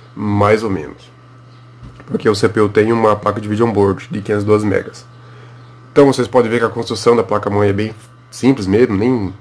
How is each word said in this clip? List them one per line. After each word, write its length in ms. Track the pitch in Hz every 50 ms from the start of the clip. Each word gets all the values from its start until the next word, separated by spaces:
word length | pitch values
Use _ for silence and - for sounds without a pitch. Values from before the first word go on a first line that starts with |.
| - - -
mais 460 | - 107 104 101 101 101 104 110 107 113
ou 80 | 107
menos. 400 | 95 82 73 67 - - - - - - - - - - - - - - - - - - - - - - -
Porque 220 | - - - - 110
o 60 | 104
C 140 | 104 120 104
P 120 | 104 110
U 100 | 107 101
tem 200 | 104 107 107 110
uma 260 | 117 117 110 107 104
placa 220 | 107 - 104 101 110
de 100 | 104 104
vídeo 180 | 107 104 117
on-board 420 | 117 101 104 101 98 95 - - -
de 120 | - 104 98
quinhentos 220 | - 107 104 101
e 20 |
doze 180 | 104 107 104 107
megas. 400 | 104 98 92 - - - - - - - - - - - - - - - - - - - - - -
Então 160 | - 147 143
vocês 200 | 139 127 - 123
podem 240 | 101 117 127 117 110
ver 80 | 117 120
que 60 | 117
a 40 | 110
construção 460 | 110 117 110 - 117 107 - 117 120
da 80 | 113 110
placa-mãe 460 | - 104 104 - 107 101 101 104 101
é 40 | 98
bem 220 | 101 107 110 117 - - - - - _ _
simples 380 | - - - 127 135 110 98
mesmo, 300 | 92 98 110 127 120 104
nem, 360 | 92 110 127 131 117 98 87 - -